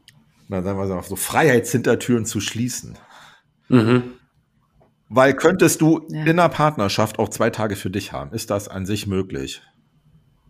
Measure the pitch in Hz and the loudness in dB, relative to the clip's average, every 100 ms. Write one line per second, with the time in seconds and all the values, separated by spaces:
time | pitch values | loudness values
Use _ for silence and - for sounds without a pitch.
0 | _ _ _ _ - 95 90 98 98 90 | _ _ _ _ -8 -6 -4 -4 -4 -6
1 | 87 95 - 120 156 120 - 123 127 113 | -6 -8 -2 2 4 4 2 0 2 0
2 | - 120 101 107 - 110 123 - 58 - | 2 -2 0 -4 -6 -4 -4 -6 -12 -20
3 | - - - _ _ _ - 127 110 123 | -20 -20 -20 _ _ _ 2 2 4 2
4 | 120 - _ _ _ _ _ _ _ _ | 0 -14 _ _ _ _ _ _ _ _
5 | _ 110 135 135 160 185 165 - 156 160 | _ 2 4 4 2 4 4 4 4 2
6 | - 151 156 170 165 160 151 151 101 - | 0 -4 0 4 2 4 0 2 -2 0
7 | 107 - 104 - 117 117 107 101 98 98 | -2 0 -4 0 -2 0 -4 -4 -6 -6
8 | - 67 71 110 - 101 - 95 92 104 | -6 -10 -8 -10 -4 -4 -4 -8 -4 -4
9 | 104 95 - 69 67 - _ _ _ _ | -2 -4 -4 -6 -8 -12 _ _ _ _
10 | _ _ _ _ _ | _ _ _ _ _